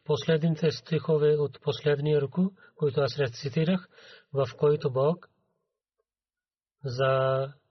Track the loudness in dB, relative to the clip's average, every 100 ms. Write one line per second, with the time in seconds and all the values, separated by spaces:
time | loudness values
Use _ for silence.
0 | -4 -2 0 2 2 0 -2 -2 -4 -4
1 | 0 2 4 2 -2 -4 -6 -2 0 0
2 | 2 0 0 -2 -2 -4 -20 -4 -2 0
3 | -2 -2 -4 -4 -6 -2 0 -2 -4 -20
4 | -20 -20 _ -4 -4 2 2 2 -2 0
5 | 0 0 -8 _ _ _ _ _ _ _
6 | _ _ _ _ _ _ _ _ -10 -2
7 | 0 2 0 -2 -4 -12 _